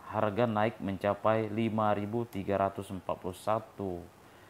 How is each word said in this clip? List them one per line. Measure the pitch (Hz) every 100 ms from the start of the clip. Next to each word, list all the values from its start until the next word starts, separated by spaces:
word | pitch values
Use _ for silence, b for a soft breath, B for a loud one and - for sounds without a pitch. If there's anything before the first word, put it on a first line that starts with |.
| -
harga | 104 107 101 120
naik | 107 110 -
mencapai | 98 95 101 98 107 110 107
lima | 107 113 110 107
ribu | 104 104 117
tiga | 117 98 92 98
ratus | 98 98 98
empat | 92 - 82
puluh | 90 90
satu | - 110 - - 98 87 87 - B B B